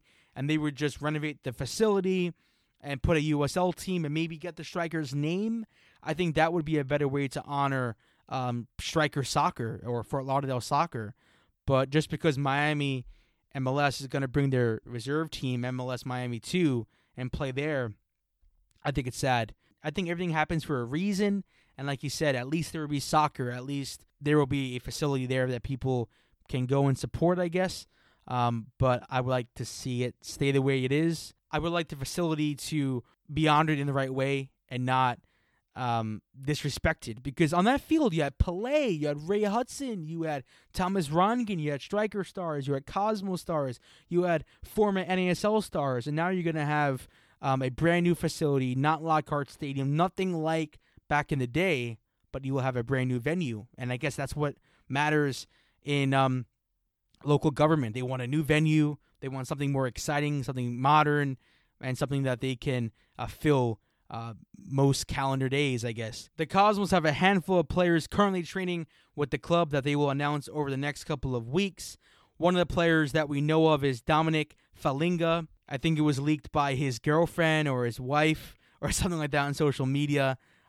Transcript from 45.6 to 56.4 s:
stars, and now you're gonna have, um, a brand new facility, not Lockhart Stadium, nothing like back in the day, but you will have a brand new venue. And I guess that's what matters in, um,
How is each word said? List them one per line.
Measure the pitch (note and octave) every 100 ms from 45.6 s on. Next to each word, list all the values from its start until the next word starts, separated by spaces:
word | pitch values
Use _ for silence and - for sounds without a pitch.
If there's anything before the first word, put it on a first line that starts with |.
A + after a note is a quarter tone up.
stars, | - E3+ C#3 B2 C3
and | D3+
now | F3
you're | F#3+
gonna | E3+ D#3 D3
have, | D3+ D3 C3 - _ _ _
um, | C#3+ C3+
a | C3
brand | B2 E3 F3
new | F3 E3
facility, | E3 - D3+ C#3 B2+ B2+
not | D3 D#3
Lockhart | D#3+ D#3 - D3 C#3
Stadium, | - D3 C#3 C3+ D3
nothing | F3+ - F#3
like | E3+ D#3 D#3+ D3+ - _ _ -
back | D3 D3
in | D3
the | B2+
day, | B2+ F#3+ C#3+ A#2+ A2+ _ _ _
but | C3+
you | C3+
will | C3+
have | C3 B2
a |
brand | A#2 C3+ B2+
new | B2
venue. | A#2+ F3 D3+ A2 - -
And | B2
I | B2+
guess | D3 -
that's | C3+ D3
what | D3 - _ _ -
matters | C3+ D3+ D3+ C#3+ B2+ - _ _ _
in, | D3+ C#3+ C3+
um, | C3+ C3+ B2+